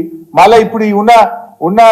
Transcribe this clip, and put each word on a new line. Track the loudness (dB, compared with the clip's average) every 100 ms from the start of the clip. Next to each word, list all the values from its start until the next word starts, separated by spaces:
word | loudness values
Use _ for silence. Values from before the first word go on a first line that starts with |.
| -2 -12 -8 0
మళ్ళా | 2 2 0
ఇప్పుడు | -4 -4
ఈ | -2
ఉన్న, | 2 2 2 -4 -18 -10 -4
ఉన్న | 2 4